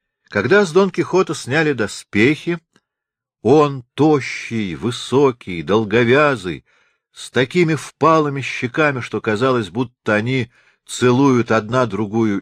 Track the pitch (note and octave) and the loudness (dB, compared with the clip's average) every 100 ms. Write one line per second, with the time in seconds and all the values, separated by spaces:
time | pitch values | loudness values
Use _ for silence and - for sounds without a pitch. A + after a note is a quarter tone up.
0 | _ _ _ G#2 A2 G3+ F#3+ E3+ G3 - | _ _ _ -4 2 4 4 2 2 0
1 | C#3+ F3+ F#3 D3+ - D3 D#3 B2 G#2 - | -2 0 0 -4 -4 0 0 0 -4 -6
2 | - G2+ A#2+ D3+ - E3+ - _ _ _ | -6 2 2 2 -4 -6 -10 _ _ _
3 | _ _ _ _ A2 D3+ D3 C3+ - - | _ _ _ _ 2 4 4 -2 -12 0
4 | D#3 D3 - - - A2+ G2 D2 G2+ A#2+ | 2 2 -2 -12 -8 -6 -6 -6 -6 -6
5 | - B2+ C#3 A#2+ - F2 D2+ G#2 G#2+ A#2 | -2 2 2 0 -8 -8 0 0 2 2
6 | A#2 C3+ D3 B2 F#2 D2 - _ _ _ | 4 4 2 0 -6 -10 -14 _ _ _
7 | _ - - - C3 F3+ D#3+ D#3 - - | _ -20 -4 -2 0 0 0 -2 -8 0
8 | D#3 D#3+ D3 C#3 B2 - B2 D#3+ D3+ C3 | 2 4 2 -4 -8 -6 -6 -2 -2 -2
9 | - G#2+ A2+ G#2+ C3+ B2 F#2+ A2 B2+ _ | -6 -6 -4 -2 0 0 -2 -6 -8 _
10 | - G#2+ A#2 C3 A#2 _ _ _ _ - | -2 0 0 -4 -4 _ _ _ _ 0
11 | B2 B2 C#3 B2 A2+ A2+ G#2+ B2+ A#2+ G2 | 2 4 4 2 2 -2 0 -2 -2 -2
12 | G#2+ A2+ A2 G2 | -4 0 0 -2